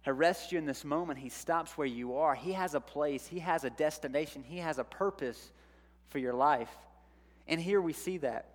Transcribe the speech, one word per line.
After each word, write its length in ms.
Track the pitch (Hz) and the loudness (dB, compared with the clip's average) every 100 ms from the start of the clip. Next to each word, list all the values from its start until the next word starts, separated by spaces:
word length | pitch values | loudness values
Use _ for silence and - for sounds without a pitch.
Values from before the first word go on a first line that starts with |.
| 143 | 0
arrests 460 | 135 160 185 - | 4 4 4 -2
you 60 | 180 | -2
in 80 | 151 | -2
this 180 | 135 | -4
moment, 340 | 147 151 170 131 | -2 -2 -2 -6
he 120 | 131 | -8
stops 480 | - - 165 160 - | -8 0 0 0 -2
where 80 | 139 | -2
you 300 | 120 123 127 | -2 -4 2
are. 180 | 156 | 2
He 180 | 135 151 | 2 -2
has 220 | 190 180 | -2 0
a 60 | 147 | 0
place, 460 | - 147 151 139 - | -2 0 0 0 -4
he 120 | 180 | -6
has 260 | 170 165 | 0 2
a 60 | 131 | 0
destination, 720 | 120 151 - 143 135 156 139 | 0 0 0 -2 0 -2 -6
he 160 | 127 175 | -10 -6
has 200 | 165 135 | -4 -2
a 60 | |
purpose 640 | 120 - 196 190 127 117 - - - - - _ - | -4 0 -2 0 -6 -6 -16 -20 -20 -20 -20 _ -8
for 100 | 147 | -4
your 160 | 127 | 0
life. 360 | 123 139 139 113 - - - - - - - - | 4 6 6 0 -10 -20 -20 -20 -20 -20 -20 -4
And 120 | 165 | -2
here 200 | 170 202 | 4 4
we 120 | 170 | 4
see 260 | 147 - 185 | -2 -4 -2
that. 320 | 139 113 - | -2 -2 -8